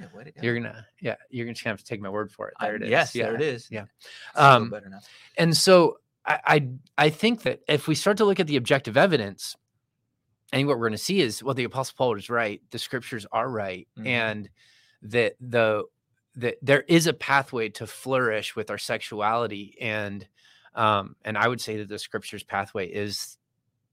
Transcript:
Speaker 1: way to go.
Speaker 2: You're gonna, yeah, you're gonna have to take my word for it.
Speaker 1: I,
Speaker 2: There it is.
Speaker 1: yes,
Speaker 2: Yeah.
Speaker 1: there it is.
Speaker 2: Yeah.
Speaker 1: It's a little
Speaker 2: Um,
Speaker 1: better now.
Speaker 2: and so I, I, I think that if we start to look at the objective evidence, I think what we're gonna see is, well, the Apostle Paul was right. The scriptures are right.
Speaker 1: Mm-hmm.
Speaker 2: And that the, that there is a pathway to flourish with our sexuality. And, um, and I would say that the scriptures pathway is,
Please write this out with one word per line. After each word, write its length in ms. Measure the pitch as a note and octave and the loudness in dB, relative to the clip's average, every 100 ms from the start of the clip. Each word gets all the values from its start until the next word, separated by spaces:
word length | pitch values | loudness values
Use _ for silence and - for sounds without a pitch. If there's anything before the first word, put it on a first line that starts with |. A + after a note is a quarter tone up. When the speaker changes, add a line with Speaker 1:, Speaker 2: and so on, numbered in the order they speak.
| - | -16
Speaker 1:
way 100 | G#2 C3 | -20 -20
to 60 | |
go. 100 | - | -4
Speaker 2:
You're 120 | A2+ A#2 | -2 -2
gonna, 300 | A2+ A2 - _ | -4 -14 -20 _
yeah, 140 | C3 - - | -8 -8 -10
you're 160 | B2 A#2 | -10 -8
gonna 120 | A2+ A#2 | -6 -6
have 140 | G2+ | -6
to 60 | - | -8
take 140 | G#2 | -10
my 80 | G2+ | -6
word 220 | G#2 G#2 | -6 -6
for 160 | - - | -8 -14
it. 40 | - | -6
Speaker 1:
I, 60 | G#2 | -6
Speaker 2:
There 80 | G#2+ | -4
it 80 | |
is. 60 | - | 2
Speaker 1:
yes, 260 | B2 C3 A#2+ | 2 2 -2
Speaker 2:
Yeah. 100 | A2 | -4
Speaker 1:
there 100 | A#2 | -2
it 60 | |
is. 260 | D3+ A#2+ - | -4 -4 -10
Speaker 2:
Yeah. 120 | A2 G#2 _ | -12 -12 _
Speaker 1:
It's 80 | - - - - | -20 -20 -8 6
a 60 | |
little 120 | C#3 B2 | 8 8
Speaker 2:
Um, 60 | A#2 | 6
Speaker 1:
better 200 | G#2 G2 | -6 -14
now. 100 | F#2+ - - - - | -20 -20 -20 -10 0
Speaker 2:
and 180 | E3+ D#3 | 2 4
so 420 | - F#3 D#3+ - _ _ - | 8 8 8 2 _ _ -4
I, 140 | D3+ - | 0 4
I, 240 | D3+ B2+ C3 - - | 4 4 -6 -8 2
I 120 | D3+ | 2
think 320 | D#3 A3+ A3+ | 2 0 0
that 200 | - - - | -2 -4 0
if 200 | D3 - | 0 2
we 80 | D3+ | 0
start 220 | G3+ G#3 | 2 4
to 80 | G#3 | 4
look 140 | F#3+ | 4
at 80 | D#3 | 2
the 80 | C#3 | 0
objective 400 | A#2+ C#3 A#2+ A#2 | 2 2 2 2
evidence, 600 | F#3+ C#3+ G2+ F#2 - - _ _ _ _ _ _ _ _ _ | 4 2 -2 -8 -14 -16 _ _ _ _ _ _ _ _ _
I 40 | C3 | -2
think 100 | C#3+ | 0
what 80 | A#2+ | 0
we're 80 | A2+ | -2
gonna 100 | G#2 | -2
see 220 | - G3 | -2 0
is, 220 | B2 - | 0 -2
well, 120 | B2 C3 | -4 -4
the 80 | A#2 | -4
Apostle 300 | C3 C3 - | -6 -8 -2
Paul 140 | B2+ | -2
was 180 | G#2 G2 | -2 -4
right. 320 | A#2+ A2 G#2 _ | -2 -2 -6 _
The 80 | A#2 | -12
scriptures 460 | - B2+ - A#2 G2+ | -8 -8 -8 -12 -6
are 160 | A2+ C3 | -4 -4
right. 380 | A2+ G2 F#2 - - | -4 -6 -8 -14 -10
Speaker 1:
Mm-hmm. 100 | A#2 | -4
Speaker 2:
And 420 | A#2+ A2 G#2+ G2+ _ _ _ _ _ | -2 -2 -4 -10 _ _ _ _ _
that 340 | G#2+ A#2+ G#2+ - | -2 0 0 -2
the, 460 | B2 A#2 A2 G#2+ - _ _ _ _ B2+ | -2 2 2 2 -4 _ _ _ _ -6
that 220 | A#2 - | -4 -4
there 200 | C3+ C#3 | 2 2
is 260 | - E3+ E3 | 6 4 4
a 60 | |
pathway 560 | - - C#3 C3+ B2 A2 | 0 0 0 0 -4 -6
to 180 | - A2 | -6 -14
flourish 680 | - C3 C3 A#2+ G#2+ - A2+ | -12 -2 0 2 0 -4 -8
with 140 | G#2+ | -8
our 80 | G#2 | -8
sexuality. 1000 | - A2 - G#2+ G#2 A#2 A2+ G2+ G2+ - | -6 -6 -6 -4 -2 0 -2 -6 -12 -8
And, 480 | A#2+ G#2+ G2+ G2+ F#2 _ _ _ _ A#2 | -6 -4 -6 -8 -14 _ _ _ _ 0
um, 400 | A2 G2+ F#2+ - | 2 2 -2 -10
and 140 | G#2+ G#2 | -6 0
I 100 | A#2 | 0
would 140 | B2 | 0
say 160 | - G#2+ | -6 -8
that 100 | G2+ | -8
the 100 | G#2 | -12
scriptures 460 | - G#2+ - G#2 | -8 -10 -10 -14
pathway 440 | - G2 G2 G#2 F2+ | -6 -6 -4 -6 -6
is, 500 | G#2 G#2 G2 - - _ _ _ _ _ | -6 -6 -8 -12 -16 _ _ _ _ _